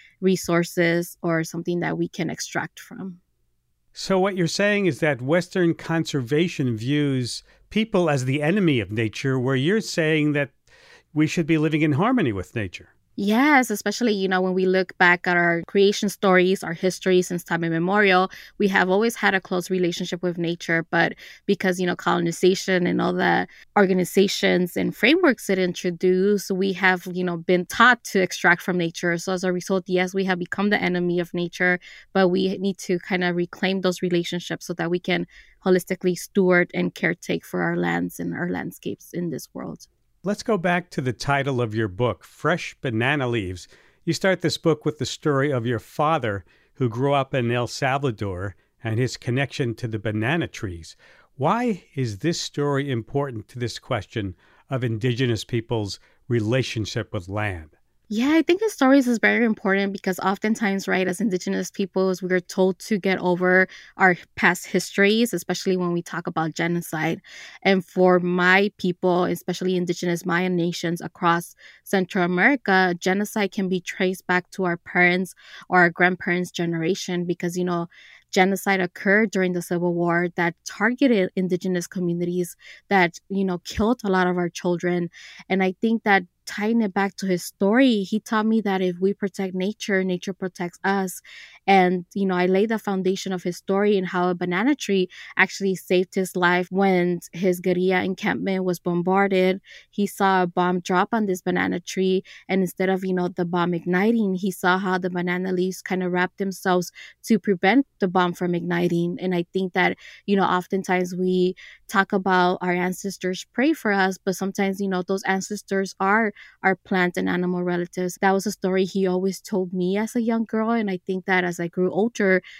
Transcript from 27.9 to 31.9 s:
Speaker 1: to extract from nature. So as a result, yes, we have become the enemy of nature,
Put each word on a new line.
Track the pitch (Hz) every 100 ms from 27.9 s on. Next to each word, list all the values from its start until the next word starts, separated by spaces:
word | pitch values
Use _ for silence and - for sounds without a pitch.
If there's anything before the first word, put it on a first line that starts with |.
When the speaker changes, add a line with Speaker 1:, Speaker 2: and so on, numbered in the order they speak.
| 233
Speaker 1:
to | - 196
extract | 180 - 180 170
from | - 180
nature. | 165 - 175 170
So | 190
as | 185
a | 185
result, | 180 - 190 180
yes, | 180 180
we | 190
have | 190 175
become | 180 - 202
the | 208
enemy | 180 180 175 175
of | 170
nature, | 175 175 - 180 180 -